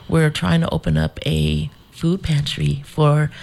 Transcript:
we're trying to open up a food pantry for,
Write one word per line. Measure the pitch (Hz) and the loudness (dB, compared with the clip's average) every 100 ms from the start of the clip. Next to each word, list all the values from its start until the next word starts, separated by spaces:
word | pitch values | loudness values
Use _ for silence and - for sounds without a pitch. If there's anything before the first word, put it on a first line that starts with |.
| - | -2
we're | 165 156 | 2 2
trying | 147 180 165 | 0 0 0
to | 165 | 0
open | 160 - 78 | -2 0 0
up | 80 - - | 0 -4 -4
a | 78 76 76 76 - - | 0 0 0 -4 -10 -20
food | - 165 190 | -6 -2 -2
pantry | - 147 147 - 147 143 - | 0 -2 -2 -2 -2 -2 -6
for, | - 151 147 151 - | 2 4 4 0 -6